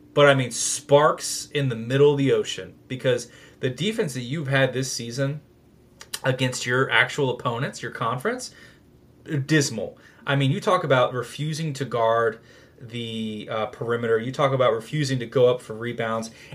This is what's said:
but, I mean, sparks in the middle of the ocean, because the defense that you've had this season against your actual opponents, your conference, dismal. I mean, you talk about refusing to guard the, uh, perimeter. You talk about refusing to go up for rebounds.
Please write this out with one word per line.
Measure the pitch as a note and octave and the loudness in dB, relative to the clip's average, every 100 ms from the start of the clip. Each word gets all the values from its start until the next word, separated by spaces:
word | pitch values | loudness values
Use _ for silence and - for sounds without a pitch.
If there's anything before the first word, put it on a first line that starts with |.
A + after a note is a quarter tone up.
| - | -4
but, | D3 C#3+ | 6 6
I | |
mean, | C3+ A#2+ | 6 2
sparks | - - - - C#3+ D#3 E3+ - - - | -4 -4 -4 4 6 6 2 -6 -8 -6
in | D3 C#3 | -2 -2
the | A2+ | -2
middle | A#2 C3+ D3 | -2 4 6
of | C#3+ | 6
the | C3+ | 2
ocean, | A2 G#2 - F#2 - - | 2 0 -6 -12 -16 -12
because | C3 C3+ A#2+ - - - - | -4 0 0 -4 -18 -20 -6
the | C3 | -6
defense | C3 F#3+ A3+ F3+ B2+ | -2 -4 -2 -4 -4
that | |
you've | A#2+ D#3+ C3+ | -6 -6 0
had | C3+ C3 | 2 2
this | B2+ C3 | 0 -4
season | - A#2 B2 C#3 D3 - _ _ _ _ - - - | -6 -8 -4 -4 -6 -14 _ _ _ _ -20 -12 -6
against | C3+ B2+ B2+ B2+ B2 | -2 0 -2 -2 -2
your | B2+ C3 | 0 2
actual | A#2 B2+ - C3+ | 2 2 0 -2
opponents, | B2 B2+ A#2 E3 - | -2 -4 -4 -6 -6
your | A#2 | -12
conference, | - A#2 C3 A3 B3+ - - - - _ _ _ _ - D3+ C3+ | -6 -4 -2 -4 -6 -10 -16 -20 -20 _ _ _ _ -6 -4 2
dismal. | D#3 C#3 A2 F2+ - - - - | 2 2 -4 -8 -12 -20 -12 -2
I | C#3 | 0
mean, | C3+ | 2
you | F#3+ | 0
talk | G#3 F3+ | 2 0
about | D#3 C3 B2 | 4 4 4
refusing | B2+ A2+ - D3+ D3+ D#3+ | 0 -8 -8 -6 -4 -6
to | C3+ A#2+ | -6 -4
guard | A#2 A2+ A#2 A2+ A2 - - - - | 0 2 4 2 -2 -16 -20 -20 -20
the, | A#2+ A#2+ A#2 A2+ A2 G#2+ - | -12 -10 -8 -6 -6 -8 -8
uh, | A2+ G#2+ | -6 -6
perimeter. | - A#2 A#2 A#2 A2+ | -6 -4 -2 2 0
You | A#2+ | 0
talk | C3 C#3 | 0 0
about | C3 B2 | 4 2
refusing | A2+ - D3+ C3+ C3 | 2 -2 -4 -2 -2
to | A2+ | 0
go | - B2 | 4 4
up | B2 | 4
for | - | -4
rebounds. | A2 A#2+ A#2 A2+ A2+ A2+ - - | -8 -8 -4 -4 -4 -6 -12 -12